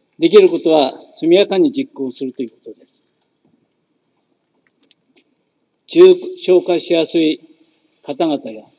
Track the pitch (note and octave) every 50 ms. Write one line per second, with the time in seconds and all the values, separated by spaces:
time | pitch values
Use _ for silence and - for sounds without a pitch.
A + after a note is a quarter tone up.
0 | _ _ _ - D#3 E3+ F3 G#3+ F#3+ F3 E3 D3 - E3 D#3+ D#3 C#3 C3 - -
1 | - - - - - D#3+ E3+ F#3+ G3+ G3+ G#3 F#3+ E3+ C#3+ A2+ C3+ C3+ - - -
2 | C3+ C3 B2 - C#3 C3 B2 - B2+ A2+ _ _ - A#2 - _ _ _ - _
3 | _ _ _ _ _ _ _ _ _ _ _ _ _ _ _ _ _ _ _ _
4 | _ _ _ _ _ _ _ _ _ _ _ _ _ _ _ _ _ _ _ _
5 | _ _ _ _ _ _ _ _ _ _ _ _ _ _ _ _ _ - - E3
6 | F3+ F#3 F3+ F3+ - - - - - - F3+ F3+ F3+ - F3 E3 - - F3 E3
7 | D#3+ D#3 - E3+ D#3+ D#3 D#3 - _ - _ _ _ _ _ _ _ _ _ _
8 | _ - C#3+ C3 - D#3+ D3 C3+ - A#2 A2 G#2+ G#2+ _ _